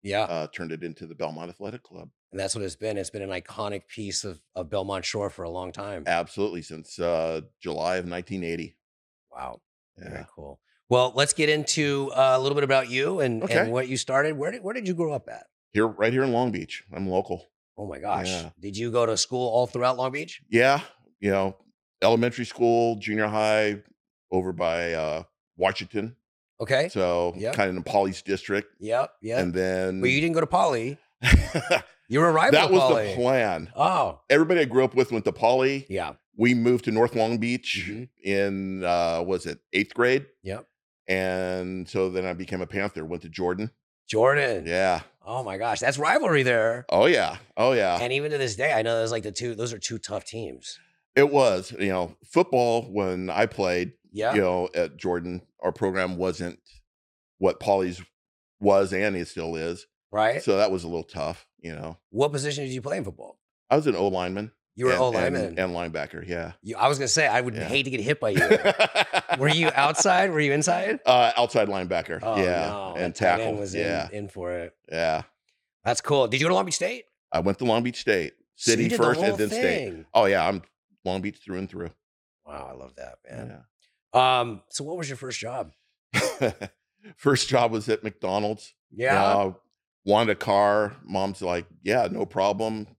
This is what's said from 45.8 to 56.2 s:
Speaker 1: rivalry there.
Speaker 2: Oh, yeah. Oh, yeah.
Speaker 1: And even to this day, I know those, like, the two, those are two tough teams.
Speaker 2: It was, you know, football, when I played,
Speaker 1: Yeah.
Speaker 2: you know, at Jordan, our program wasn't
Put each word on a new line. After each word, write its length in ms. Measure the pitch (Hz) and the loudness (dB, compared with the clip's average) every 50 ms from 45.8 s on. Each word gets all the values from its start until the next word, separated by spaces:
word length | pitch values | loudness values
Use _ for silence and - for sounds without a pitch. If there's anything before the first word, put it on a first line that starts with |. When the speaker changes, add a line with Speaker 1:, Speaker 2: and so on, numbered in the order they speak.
| 120 127 131 135 | 0 -2 0 0
Speaker 1:
rivalry 440 | 147 156 - 311 311 196 160 143 | 0 2 2 2 2 2 2 2
there. 420 | 131 127 120 113 110 117 117 123 - - | 4 4 4 4 2 2 0 -4 -4 0
Speaker 2:
Oh, 180 | - 92 110 | 4 6 6
yeah. 300 | 165 175 120 90 78 87 - - _ _ | 6 6 4 2 0 -4 -8 -16 _ _
Oh, 160 | - 110 127 | 0 2 2
yeah. 260 | 135 117 101 90 87 87 | 4 4 2 2 2 0
Speaker 1:
And 120 | 120 123 | 0 -2
even 200 | 131 139 147 151 | -4 -4 -4 -4
to 60 | 151 143 | -4 -4
this 180 | 135 120 101 | -4 -4 -4
day, 160 | 90 127 156 | -2 -2 0
I 100 | 143 110 | 0 0
know 160 | 110 117 117 113 | 0 0 0 0
those, 140 | 113 113 | -2 -2
like, 100 | 120 113 | -4 -6
the 80 | 95 - | -6 -8
two, 220 | 95 - 120 123 113 | -8 -8 -8 -8 -6
those 180 | 104 117 120 | -6 -8 -8
are 60 | 117 101 | -8 -8
two 200 | - - 117 107 | -8 -8 -8 -8
tough 260 | - - 104 101 - | -10 -8 -10 -10 -10
teams. 540 | - - 113 110 80 64 64 - - - - _ _ _ _ _ _ _ | -10 -12 -10 -10 -10 -12 -14 -16 -18 -18 -18 _ _ _ _ _ _ _
Speaker 2:
It 160 | 127 143 147 | 4 6 6
was, 420 | 143 139 131 117 95 92 95 - 120 - | 6 6 6 6 4 2 -2 -6 -6 -2
you 100 | 98 98 | -2 0
know, 260 | 92 92 87 85 - _ _ | 0 -2 -2 -4 -8 _ _
football, 580 | _ - 170 185 - - 127 120 120 113 117 | _ 2 2 4 4 4 2 4 4 2 0
when 480 | 113 127 98 104 98 92 90 90 92 92 | -2 -2 -4 -2 -2 -2 -2 -4 -4 -4
I 160 | 78 90 113 | 0 0 0
played, 460 | 113 - - 98 90 90 90 90 71 - _ _ _ | 0 0 -2 0 0 0 0 -2 -4 -8 _ _ _
Speaker 1:
Yeah. 220 | - 101 107 117 - | -8 -4 -2 0 2
Speaker 2:
you 60 | 104 | 2
know, 280 | 98 90 90 90 90 90 - | 2 2 0 0 -2 -2 -2
at 220 | 87 87 80 - | -2 -2 -2 -4
Jordan, 460 | 80 - 92 87 87 85 90 90 90 - _ _ _ | -6 -4 -2 -2 -2 -4 -6 -10 -10 -12 _ _ _
our 120 | - 92 | -4 -4
program 440 | - - 104 95 92 95 92 90 92 | -2 0 -2 -2 0 0 -2 -2 -2
wasn't 420 | 85 | -2